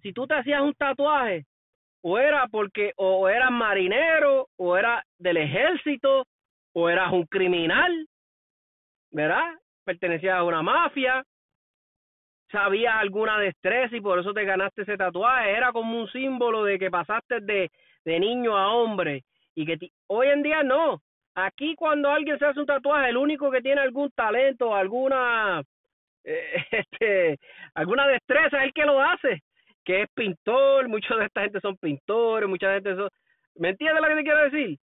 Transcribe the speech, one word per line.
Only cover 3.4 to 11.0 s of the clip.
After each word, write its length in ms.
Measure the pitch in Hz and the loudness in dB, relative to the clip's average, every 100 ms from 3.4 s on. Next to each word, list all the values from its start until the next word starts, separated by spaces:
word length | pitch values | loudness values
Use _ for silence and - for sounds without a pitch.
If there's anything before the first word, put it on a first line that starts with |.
| 254 | 2
marinero, 960 | 240 220 202 185 220 330 320 285 269 262 _ | 2 0 2 2 2 2 4 4 2 0 _
o 200 | 180 180 | 0 2
eras 280 | 233 233 - _ | 2 0 -6 _
del 180 | 180 170 | -2 0
ejército, 880 | 151 165 294 370 - 269 269 269 254 _ _ _ _ | 0 0 0 0 -4 -2 2 2 0 _ _ _ _
o 160 | 175 170 | -2 0
eras 240 | 175 185 | 2 2
un 140 | 180 170 | 0 0
criminal, 800 | 190 185 180 165 202 359 339 311 _ _ _ _ _ _ _ _ _ _ | 0 0 2 2 2 2 0 -8 _ _ _ _ _ _ _ _ _ _
¿verdad? 440 | 151 156 196 339 339 _ _ | -4 0 0 -2 -6 _ _
Pertenecías 520 | - 175 180 165 185 185 | -10 -6 -4 -2 0 0
a 80 | |
una 180 | 175 165 | 0 0
mafia, 600 | 170 277 330 - | 0 0 0 -2